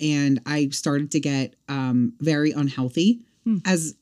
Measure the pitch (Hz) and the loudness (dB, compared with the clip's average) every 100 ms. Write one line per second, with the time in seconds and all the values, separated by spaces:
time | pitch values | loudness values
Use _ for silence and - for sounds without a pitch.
0 | 151 147 143 135 131 147 143 143 - 143 | -2 0 2 0 0 -2 -2 -2 -2 -2
1 | 147 156 143 139 131 _ - 139 131 123 | 0 -2 0 -2 -2 _ -8 -4 0 2
2 | 120 - 151 151 151 147 143 131 127 165 | 0 0 0 2 2 0 -2 -2 -4 2
3 | 185 240 - _ 233 208 185 180 160 - | 2 2 -2 _ -2 -2 0 0 -2 -10